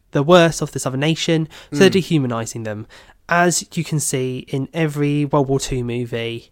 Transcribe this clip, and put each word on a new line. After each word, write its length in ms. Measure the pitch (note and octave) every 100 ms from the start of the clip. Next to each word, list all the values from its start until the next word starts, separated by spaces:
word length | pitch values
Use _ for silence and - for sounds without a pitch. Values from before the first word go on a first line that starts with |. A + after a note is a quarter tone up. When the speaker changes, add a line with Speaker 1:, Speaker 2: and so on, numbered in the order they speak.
| _
Speaker 1:
the 100 | D3+
worst 400 | C#3+ F3+ E3 -
of 100 | D3+
this 140 | C3+ C3+
other 100 | C3
nation, 500 | D3+ E3 - D#3+ D#3 - -
so 100 | D3
they're 100 | F#3+
Speaker 2:
Mm. 20 |
Speaker 1:
dehumanizing 680 | F#3+ D#3+ D#3+ B2+ A2+ A2 A#2+
them, 240 | A2 G#2+ G#2+ - - - -
as 380 | E3+ F3 E3+ -
you 100 | -
can 160 | D#3 D3+
see 460 | - C3+ B2+ B2+ -
in 200 | C#3 C3+
every 540 | E3+ D#3+ D3 D3 D3 C#3+
World 220 | D3 C3+
War 120 | C3+
Two 240 | - C3+
movie 680 | A#2+ A#2+ A#2+ A#2 A#2 A#2 -